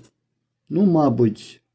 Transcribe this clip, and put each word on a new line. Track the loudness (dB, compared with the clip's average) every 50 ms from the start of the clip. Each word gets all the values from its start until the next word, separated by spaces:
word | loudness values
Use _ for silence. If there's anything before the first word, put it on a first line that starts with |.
| -20 _ _ _ _ _ _ _ _ _ _ _ _ -6
Ну, | -4 0 0
мабуть, | 0 2 2 0 0 0 0 0 -2 -2 -6 -16 -20 -20 _ _ _